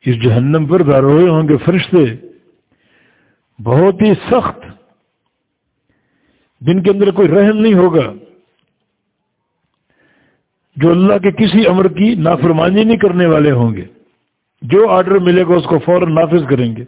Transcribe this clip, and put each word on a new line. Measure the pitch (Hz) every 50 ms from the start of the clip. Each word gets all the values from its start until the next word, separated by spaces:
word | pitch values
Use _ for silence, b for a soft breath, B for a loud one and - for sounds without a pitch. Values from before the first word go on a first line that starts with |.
| _
اس | 131 123 113
جہنم | 117 127 110 120 123 139 151 160 156
پر | 139 165 185
داروغے | 165 143 143 135 135 139 143 156 180 180
ہوں | 160 160 160 143
گے | 151
فرشتے | 123 - 170 175 185 - - - 175 147 117 110 - - - - _ _ _ _ _ _ _ _ _ _ _ _ _ _ _ _ _ _ _ _ _ _ _ _ -
بہت | 107 117 120 143 180 196 190 180
ہی | 208 214 196
سخت، | - - - 240 254 - - - - - - - _ _ _ _ _ _ _ _ _ _ _ _ _ _ _ _ _ _ _ _ _ _ _ _ _ _ _ _ _ _ _ _ _ _ _ _ _
جن | - 139 175 190
کے | 170 202
اندر | 196 202 208 202
کوئی | 170 185 208 165
رحم | 156 196 202 208 214
نہیں | 214 214 226 208
ہوگا، | 180 180 180 160 165 127 104 - - - _ _ _ _ _ _ _ _ _ _ _ _ _ _ _ _ _ _ _ _ _ _ _ _ _ _ _ _ _ _ _ _ _ _ _ _ _ _ _ _ _ _ _ _ _ _ _ _ _ _
جو | 143 143 165
اللہ | 170 175 190 196 208 202
کے | 180 202
کسی | - - 220 196 160 214 226
امر | 180 180 185 190 185
کی | 156 165 196 220 240
نافرمانی | 185 156 165 175 156 123 170 165 156 160 175 190 208 220
نہیں | 220 233
کرنے | 190 - 196 175 175 175
والے | 170 160 151 147 147
ہوں | 135 123 120 117 107
گے، | 95 90 - _ _ _ _ _ _ _ _ _ _ _ _ _ _
جو | - 120 156 196 220 214
آرڈر | 185 185 185 180 196 196
ملے | 180 175 175 185
گا | 180 165 180
اس | 175 -
کو | - 170 151
فوراً | - - 175 180 180 165 156
نافذ | 160 165 156 165 175 147 131
کریں | 139 123 127 117 110
گے۔ | 113 120